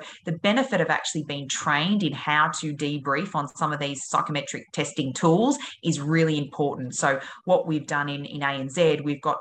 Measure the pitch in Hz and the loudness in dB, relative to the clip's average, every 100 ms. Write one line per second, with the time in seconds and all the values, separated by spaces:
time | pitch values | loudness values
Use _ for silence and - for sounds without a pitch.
0 | - - - 165 202 233 262 190 165 151 | -6 -12 -6 0 2 2 2 2 2 0
1 | - 160 147 143 135 - 151 147 170 208 | 0 -4 -4 -6 -6 -4 2 2 2 2
2 | 165 139 - 151 160 165 156 147 147 147 | 0 0 2 4 2 0 -6 -4 -4 -2
3 | 135 139 190 156 143 - 151 147 143 135 | -2 -2 -2 -4 -4 -4 -2 -2 -4 -6
4 | - 156 147 147 135 - - - 147 - | -2 -2 0 -2 -4 -8 -6 -4 -2 -2
5 | 135 127 170 165 247 285 - - 165 143 | -4 2 4 6 4 2 -4 -4 0 0
6 | 143 165 160 151 139 - 143 - 127 - | 2 2 4 2 -2 -2 -2 -2 -6 0
7 | 147 135 - - - 185 175 151 127 147 | 0 0 -4 -8 2 2 2 -2 -2 -2
8 | 143 143 143 147 143 139 135 175 165 151 | -2 -4 -8 -4 -2 -2 -4 2 4 4
9 | 147 143 156 - | 0 -2 -2 -2